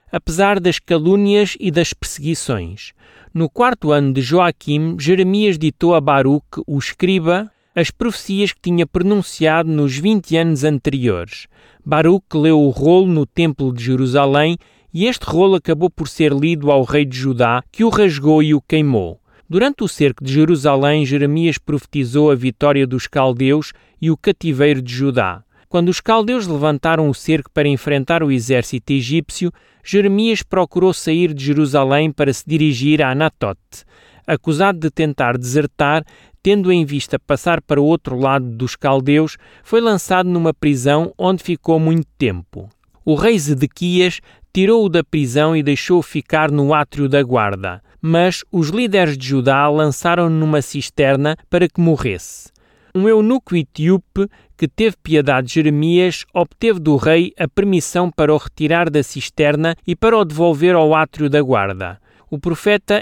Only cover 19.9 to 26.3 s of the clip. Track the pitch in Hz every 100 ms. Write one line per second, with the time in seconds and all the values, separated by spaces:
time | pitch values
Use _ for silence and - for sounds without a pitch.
19.9 | - 143 - 135 139 156 160 147 139 143
20.9 | 151 135 143 143 156 165 - - 147 -
21.9 | 147 123 139 151 131 127 - 147 139 131
22.9 | 127 - 147 131 123 131 147 - - _
23.9 | _ 160 151 - - 165 135 147 135 123
24.9 | 123 139 123 92 87 - _ _ 180 175
25.9 | 180 - 226 214